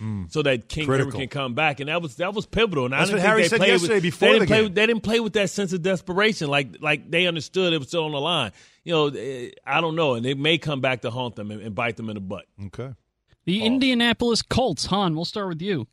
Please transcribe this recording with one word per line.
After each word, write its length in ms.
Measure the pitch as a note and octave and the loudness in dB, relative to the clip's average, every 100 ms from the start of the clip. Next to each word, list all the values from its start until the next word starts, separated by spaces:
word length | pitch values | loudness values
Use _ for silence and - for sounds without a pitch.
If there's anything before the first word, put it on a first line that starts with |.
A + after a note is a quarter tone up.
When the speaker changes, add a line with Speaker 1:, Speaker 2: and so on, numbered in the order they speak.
Speaker 1:
Mm. 280 | A2 G#2 F2 | -6 -6 -4
Speaker 2:
so 120 | D#3 | -2
that 260 | C#3+ B2+ - | 0 0 -4
King 200 | D#3 D3+ | -4 0
Henry 160 | C3+ | 2
Speaker 1:
Critical. 160 | C3+ C3+ | 0 -4
Speaker 2:
can 80 | C3 | -6
come 240 | C#3+ C3 | -6 -4
back. 260 | A#2+ D#3 C#3 | 0 -2 -2
And 80 | C#3+ | -4
that 140 | E3+ | -4
was, 160 | E3+ A#2+ | -6 -6
that 160 | F3+ | -4
was 120 | G#3 - | -4 -4
pivotal. 380 | F#3 A3+ D#3 | 0 0 0
And 80 | B2 | 0
Speaker 1:
That's 100 | C3+ | 0
Speaker 2:
I 20 | F#3 | 0
didn't 80 | |
Speaker 1:
what 80 | G3+ | 2
Speaker 2:
think 80 | F#3+ | 4
Speaker 1:
Harry 120 | A3 | 4
Speaker 2:
they 40 | E3+ | 4
Speaker 1:
said 100 | A3+ | 4
Speaker 2:
played 100 | G3 | 4
Speaker 1:
yesterday 240 | F#3+ E3+ | 4 4
Speaker 2:
with, 100 | G#3 | 2
Speaker 1:
before 240 | F3 - F#3 | 0 4 6
Speaker 2:
they 60 | |
didn't 80 | A3 | 6
Speaker 1:
the 60 | F3+ | 6
Speaker 2:
play 100 | A3 | 4
Speaker 1:
game. 60 | A3 | 4
Speaker 2:
with, 100 | F#3 | 2
they 100 | A3 | 2
didn't 160 | A3+ | 2
play 160 | G3+ A3+ | 0 0
with 120 | A3 | 2
that 160 | G#3+ F#3+ | 0 0
sense 220 | - G3 | -2 -4
of 100 | F#3 | -2
desperation 680 | F3 F#3 - F3+ G#3+ - D3 | -2 -2 -2 2 2 0 0
like, 260 | C#3+ C3 - | 0 -2 -4
like 280 | D3+ D3+ A#2 | -2 -2 0
they 180 | E3 F3+ | 0 0
understood 440 | E3 - F3+ F#3 | -2 -4 0 0
it 60 | D#3+ | 0
was 100 | C3 | -2
still 160 | F3 | -2
on 80 | D#3 | -2
the 80 | D3 | -2
line. 320 | D3+ E3+ A2 - - _ | -2 -2 -2 -8 -20 _
You 80 | D#3+ | -2
know, 160 | D#3+ D3 | 2 2
eh, 440 | B2 B2 C3 A#2+ - - | 0 -8 -8 -10 -12 -2
I 140 | C#3+ | 0
don't 160 | E3 D#3+ | 0 2
know, 200 | D#3 A#2 | 2 2
and 100 | B2 | -2
they 80 | |
may 240 | C#3 D3+ E3 | 0 2 2
come 240 | D3+ C#3 | 0 -2
back 220 | C3 B2+ | -2 -2
to 80 | B2 | -4
haunt 260 | A#2+ B2 G#2+ | -6 -6 -8
them 120 | G#2 | -12
and, 120 | G#2+ | -10
and 120 | A2 | -8
bite 220 | G2 A#2+ A2+ | -4 -4 -4
them 140 | A2+ | -8
in 60 | G#2+ | -8
the 40 | |
butt. 240 | F#2+ F#2+ - - G2 | -8 -10 -12 -16 -14
Speaker 1:
Okay. 260 | - C3 - _ _ _ _ | -10 -12 -14 _ _ _ _
Speaker 3:
The 140 | - G3 | -2 0
Speaker 2:
Pause. 80 | A3+ | 2
Speaker 3:
Indianapolis 760 | C4 C4 A#3+ A#3 A3 A#3+ A3 | 2 2 4 2 2 2 0
Colts, 420 | - - B3 D3+ - | 0 0 0 -2 -2
Han, 300 | F#3+ F#3 D#3 | 0 0 0
we'll 100 | E3+ | -4
start 220 | A3 G3 | -6 -6
with 140 | D#3+ | -4
you. 240 | F#3+ E3+ A2 | -4 -4 -4